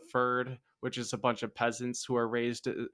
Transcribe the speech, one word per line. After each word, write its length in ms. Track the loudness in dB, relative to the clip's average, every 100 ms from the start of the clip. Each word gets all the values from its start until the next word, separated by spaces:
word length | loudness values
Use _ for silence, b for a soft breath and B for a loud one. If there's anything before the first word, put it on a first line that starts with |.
| 0
Fyrd, 460 | 2 4 2 0 -6 _ -6
which 160 | -6 -4
is 160 | -4
a 60 | 0
bunch 240 | 2 2
of 120 | -2
peasants 480 | 0 0 0 -4 -4
who 120 | 0 0
are 120 | 2
raised 380 | 0 0 -2 -4
i-, 60 | -4 -4